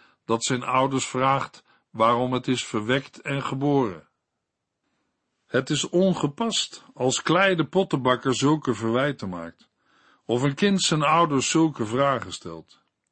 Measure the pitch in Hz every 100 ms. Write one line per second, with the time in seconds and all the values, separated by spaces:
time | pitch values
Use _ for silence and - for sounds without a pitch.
0 | _ _ - 113 - 127 123 127 135 135
1 | - 127 131 135 - - _ _ _ 110
2 | 113 120 127 127 123 123 - 113 107 135
3 | - - - 139 139 135 143 143 117 82
4 | - _ _ _ _ _ _ _ _ _
5 | _ _ _ _ _ 131 131 147 - 175
6 | 190 180 147 - 226 - - - - -
7 | 127 - - 165 196 180 147 185 190 147
8 | 127 123 135 120 135 156 135 107 113 120
9 | 143 - 98 87 85 - _ _ _ _
10 | _ _ - 123 143 139 202 190 - 156
11 | 147 165 170 139 - 160 160 - 107 120
12 | 139 127 92 87 87 82 - _ _ _
13 | _